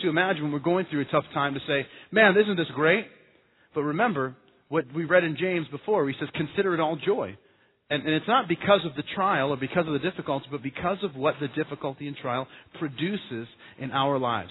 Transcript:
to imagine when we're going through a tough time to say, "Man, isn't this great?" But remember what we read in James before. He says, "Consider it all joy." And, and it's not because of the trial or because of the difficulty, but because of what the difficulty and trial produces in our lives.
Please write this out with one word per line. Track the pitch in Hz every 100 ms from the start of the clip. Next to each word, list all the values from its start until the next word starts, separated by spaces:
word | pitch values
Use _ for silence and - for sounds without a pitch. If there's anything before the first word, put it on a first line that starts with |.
to | 180
imagine | 160 185 165
when | 151
we're | 147
going | 147 180 180
through | 147
a | 131
tough | 151 -
time | 151 143
to | 139 -
say, | 139 - - -
"Man, | 208 208 196
isn't | 208 180
this | 156 127
great?" | 156 202 - - _ _ _ _ _
But | 156
remember | 147 156 240 147 131 131 _ _ -
what | 160 127
we | 151 156
read | 180
in | 170 147
James | 185 175 135
before. | 139 - 208 139
He | 135
says, | 143 -
"Consider | 156 - 196
it | 165
all | 156 160
joy." | 170 220 101 110 _ _ _ _ -
And, | 147
and | 147 156
it's | 196
not | 254 190
because | 170 - 202
of | 165 139
the | -
trial | 196 190 160 139
or | 135
because | 131 180 160
of |
the | 143
difficulty, | 180 180 - 139 131
but | 139
because | 135 - 175 196
of | 190 135
what | 147 135
the | 143
difficulty | 151 151 135 143 131 143
and | 139
trial | 131 123 131 - - -
produces | 156 123 175 208 - 117 117 - - -
in | 131
our | 135 139 135
lives. | 120 113 87